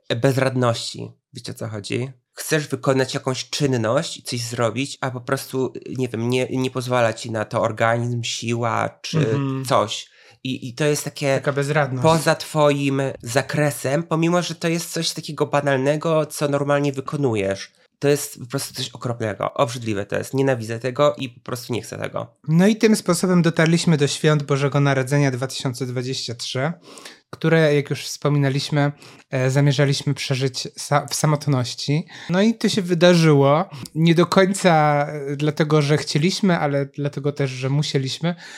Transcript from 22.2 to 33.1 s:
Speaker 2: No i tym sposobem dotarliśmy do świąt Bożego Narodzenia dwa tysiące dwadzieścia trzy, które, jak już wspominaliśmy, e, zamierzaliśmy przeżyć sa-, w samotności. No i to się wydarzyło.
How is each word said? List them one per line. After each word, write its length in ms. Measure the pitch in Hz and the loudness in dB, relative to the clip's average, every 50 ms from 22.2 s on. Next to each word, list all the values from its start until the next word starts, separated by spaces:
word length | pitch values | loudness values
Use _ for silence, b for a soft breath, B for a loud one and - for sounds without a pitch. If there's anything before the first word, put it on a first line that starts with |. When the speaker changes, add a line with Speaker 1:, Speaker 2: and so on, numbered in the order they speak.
| 110 - _ _ - | -8 -10 _ _ -2
Speaker 2:
No 200 | 151 160 170 185 | 2 4 4 6
i 80 | 208 226 | 4 4
tym 200 | 220 - 220 220 | 4 4 4 4
sposobem 460 | 208 - - 175 - - 185 180 175 | 4 2 0 0 2 2 2 4 4
dotarliśmy 560 | 160 165 160 - 160 160 170 165 - 175 165 | 4 4 2 2 2 4 4 2 4 4 4
do 100 | 143 147 | 4 4
świąt 360 | 135 - - - 151 151 151 143 | 2 0 2 2 2 2 2 2
Bożego 360 | - 143 135 143 139 131 143 | 0 0 0 0 2 2 4
Narodzenia 520 | 143 143 135 131 131 123 147 143 143 135 | 4 4 2 2 0 2 2 2 2 2
dwa 160 | 127 120 131 | 0 -2 -4
tysiące 380 | 123 - - - 139 120 - 135 | -6 -6 -6 -6 -6 -4 -6 -6
dwadzieścia 500 | 123 123 127 123 131 131 - - - 117 | -6 -6 -6 -6 -6 -6 -8 -8 -8 -8
trzy, 380 | 120 - - - 131 135 160 170 - B B B B B B B B B _ | -8 -8 -6 -4 -2 -2 -4 -4 -6 B B B B B B B B B _
które, 460 | - - - 160 165 165 160 147 147 | -10 -4 0 2 4 4 4 4 4
jak 140 | 147 139 - | 2 0 -2
już 140 | 147 - - | -4 -8 -8
wspominaliśmy, 840 | - - - - 147 147 143 139 135 135 143 - - 151 147 143 147 147 B B B B B B - | -10 -8 -4 0 0 2 2 2 2 0 0 -2 0 0 2 2 0 -2 B B B B B B -6
e, 180 | - 131 131 131 | -2 0 0 2
zamierzaliśmy 640 | 131 143 143 143 135 143 147 139 139 - - 147 135 | 4 4 4 4 4 4 4 2 2 0 0 -2 -2
przeżyć 540 | - - - 139 123 139 131 131 - - - - - | -2 -2 -2 -2 0 -2 -2 -4 -4 -10 -10 -10 -10
sa-, 280 | - - 143 143 - 131 | -4 0 0 0 0 -2
w 60 | - | -4
samotności. 880 | - - 156 151 147 - 147 139 127 120 - - - - - 143 160 165 B B B B B | 0 2 2 2 2 0 0 0 0 0 -2 -6 -6 -2 0 0 0 -2 B B B B B
No 120 | 170 185 | 2 2
i 120 | 208 226 226 | 4 2 2
to 160 | 226 - 202 | 2 0 0
się 120 | - 214 | 0 0
wydarzyło. 880 | 180 175 180 160 170 180 | 0 0 2 6 6 6